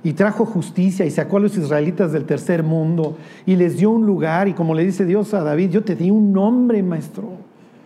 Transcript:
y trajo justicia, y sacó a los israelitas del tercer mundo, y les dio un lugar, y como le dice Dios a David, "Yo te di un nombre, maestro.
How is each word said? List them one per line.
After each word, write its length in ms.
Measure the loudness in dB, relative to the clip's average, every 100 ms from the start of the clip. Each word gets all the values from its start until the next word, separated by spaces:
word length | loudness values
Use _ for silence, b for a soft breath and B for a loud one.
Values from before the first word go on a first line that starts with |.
y 120 | -4
trajo 320 | 0 0 0 -2
justicia, 600 | -2 -4 -2 0 0 -2
y 60 |
sacó 260 | -2 -2 0
a 40 |
los 160 | 0 0
israelitas 540 | -2 0 0 0 -2
del 140 | -2 -2
tercer 380 | -2 0 0
mundo, 540 | 0 0 0 -2 -2 -6 B B 0
y 120 | 2
les 200 | 2 2
dio 140 | 2
un 140 | 4 2
lugar, 420 | 0 0 0 0
y 60 |
como 200 | 0 0
le 120 | 0 0
dice 200 | 0 0
Dios 280 | 0 0
a 100 | -2
David, 280 | 0 0 0
"Yo 120 | 0
te 120 | 0 -2
di 160 | 2
un 200 | 2 4
nombre, 500 | 2 2 2 2 2
maestro. 520 | 0 -4 -8 -12 -14 -14 -20 B B B